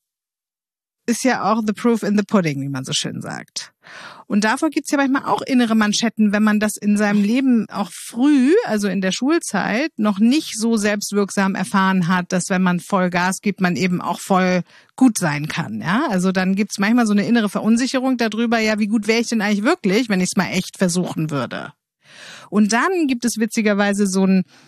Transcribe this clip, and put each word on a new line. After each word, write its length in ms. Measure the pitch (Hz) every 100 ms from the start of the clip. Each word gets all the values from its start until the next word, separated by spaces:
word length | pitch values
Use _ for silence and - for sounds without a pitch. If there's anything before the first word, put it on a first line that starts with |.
| _ _ _ _ _ _ _ _ _ _ -
ist 160 | 233
ja 300 | 254 196 170
auch 80 | 220 214
the 80 |
proof 280 | 202 240 226
in 140 | 208 208
the 80 | 202
pudding, 360 | 208 160 139
wie 80 | 139
man 140 | 135 135
so 80 |
schön 260 | 151 - -
sagt. 540 | - 60 - - - _ - - - - -
Und 160 | 202
davor 260 | 220 262 320
gibt's 200 | 302 -
ja 60 | 285
manchmal 280 | 277 269 -
auch 160 | 403
innere 320 | - 254 233
Manschetten, 580 | 220 208 202 226 - 214
wenn 100 | 208
man 180 | 214 208
das 180 | 214 -
in 180 | 208 208
seinem 260 | 208 208
Leben 460 | 202 254 269 233 -
auch 220 | - 190
früh, 640 | - - 233 285 285 254 415
also 240 | 466 214 202
in 140 | 185
der 100 | 185
Schulzeit, 760 | - 254 339 - 202 - 214 311 -
noch 200 | 214 190
nicht 400 | 226 302 - 220
so 200 | 226 226
selbstwirksam 760 | 208 208 - 202 196 - 190 185
erfahren 520 | 185 196 190 185 165
hat, 240 | 180 180
dass 160 | 185 -
wenn 140 | 185
man 180 | 185 175
voll 300 | - 196 180
Gas 320 | 175 180 190
gibt, 180 | 208 190
man 160 | 185 180
eben 240 | 185 175
auch 180 | - -
voll 440 | - 185 185 180 - - _ -
gut 220 | 254 214
sein 280 | 170 147 151
kann, 360 | - 165 107
ja? 240 | 151 220 311
Also 240 | 185 185
dann 220 | 185 185
gibt's 240 | 190 214 -
manchmal 280 | 208 247 220
so 60 |
eine 140 | 202 185
innere 240 | 233 208
Verunsicherung 680 | - 220 233 254 262 262 247
darüber, 420 | 226 214 233 226
ja, 180 | 214 214
wie 80 | 214
gut 200 | 226 208
wäre 140 | 226
ich 60 | 233
denn 140 | 226
eigentlich 200 | 208 202
wirklich, 440 | 233 359 196 208 240
wenn 140 | 185
ich's 140 | 185 196
mal 120 | 120
echt 260 | 170 - -
versuchen 500 | 185 180 175 - 156
würde? 460 | 139 117 - - - _ _ _ - - - -
Und 240 | 208 208
dann 360 | 233 330 370 285
gibt 180 | 247 233
es 100 | 214
witzigerweise 720 | 226 - 208 202 202 202 202
so 160 | 190
einen 220 | 190 190 - -